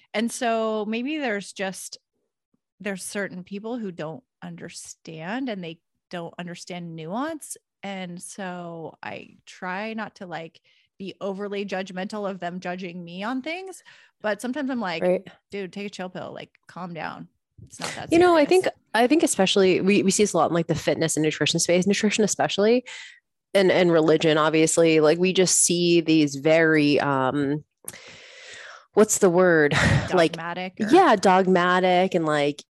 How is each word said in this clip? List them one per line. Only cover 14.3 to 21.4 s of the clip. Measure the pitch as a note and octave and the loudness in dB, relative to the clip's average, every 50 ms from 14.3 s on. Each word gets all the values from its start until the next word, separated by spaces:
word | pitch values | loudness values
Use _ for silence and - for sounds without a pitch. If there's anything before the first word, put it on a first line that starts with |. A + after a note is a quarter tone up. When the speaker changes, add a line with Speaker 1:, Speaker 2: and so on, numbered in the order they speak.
| G#3 G#3 | -4 -4
Speaker 1:
sometimes | - A#3+ B3+ D4+ C#4 B3+ | -6 -6 -6 -6 -6 -4
I'm | C4+ A#3+ | -4 -4
like, | G#3+ F3+ E3 E3 F3+ | -4 -4 -4 -2 0
Speaker 2:
Right. | F3+ F3+ F#3 G3 - - _ _ _ | 0 0 0 -2 -8 -18 _ _ _
Speaker 1:
"Dude, | G3 G3+ G3 F3 - | -10 -10 -10 -10 -10
take | G3 G3+ G#3 | -12 -12 -12
a | |
chill | - - F3+ F#3 | -12 -12 -12 -12
pill, | F#3 F3 - - C3+ | -10 -12 -12 -12 -12
like, | - - - _ _ _ - | -14 -16 -18 _ _ _ -20
calm | - E3+ F3+ F3 F3 | -16 -14 -14 -12 -10
down. | D3+ D#3 - - E3 E3+ - _ _ _ _ _ - - | -10 -10 -10 -10 -12 -16 -20 _ _ _ _ _ -20 -20
It's | - - - | -20 -14 -12
not | - - - | -10 -10 -10
that | - - - | -10 -6 0
Speaker 2:
You | D#4 E4+ | 2 4
know, | F4+ F4+ E4+ | 4 6 6
I | D#4+ C#4+ | 4 4
Speaker 1:
serious." | - | 4
Speaker 2:
think, | F4+ F#4 F#4 - - _ _ _ - | 4 2 2 0 -4 _ _ _ 0
I | A3+ A#3+ A#3+ | 2 2 4
think | D4 E4+ E4+ | 4 4 2
especially | - - - F#3+ F#3 - G3+ F#3+ F#3+ F3 - | 2 2 2 0 2 4 4 4 4 4 4
we, | F3 F#3+ G#3 D3+ C3+ | 2 2 4 4 4
we | G3 | 2
see | - - G#3 | 2 2 2
this | G3 - | 2 2
a | E3+ | 2
lot | C#3+ - | 2 2
in, | D#3 | 2
like, | E3+ E3 - | 0 0 0
the | D#3+ | -2
fitness | D#3 - - D3+ - D#3+ D#3+ - D3+ | -2 0 0 0 0 0 0 0 0
and | D#3 | 0
nutrition | D#3 D3 - | 0 0 0